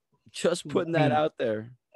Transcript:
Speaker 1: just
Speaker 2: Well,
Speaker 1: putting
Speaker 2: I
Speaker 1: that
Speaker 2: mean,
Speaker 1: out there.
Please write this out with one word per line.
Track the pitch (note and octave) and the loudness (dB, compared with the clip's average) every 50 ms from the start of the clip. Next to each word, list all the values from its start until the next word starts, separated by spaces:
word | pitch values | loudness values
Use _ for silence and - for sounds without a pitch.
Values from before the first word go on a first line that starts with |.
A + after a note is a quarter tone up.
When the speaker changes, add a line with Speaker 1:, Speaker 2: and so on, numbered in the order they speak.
| _ _ _ _ _ - | _ _ _ _ _ -20
Speaker 1:
just | _ - - F3+ F3 - - | _ -2 -2 0 0 0 -6
Speaker 2:
Well, | D#3 C#3+ | -4 -2
Speaker 1:
putting | G3 F3 D#3+ E3 | -2 -2 0 2
Speaker 2:
I | D#3+ | 2
Speaker 1:
that | D3+ D3 | 2 4
Speaker 2:
mean, | D3+ D3+ | 4 2
Speaker 1:
out | D3+ D#3 - _ | 2 0 -2 _
there. | C#3 A#2 G#2+ G#2+ A2 A#2 B2+ _ _ _ _ | -2 -2 -2 -2 -6 -10 -16 _ _ _ _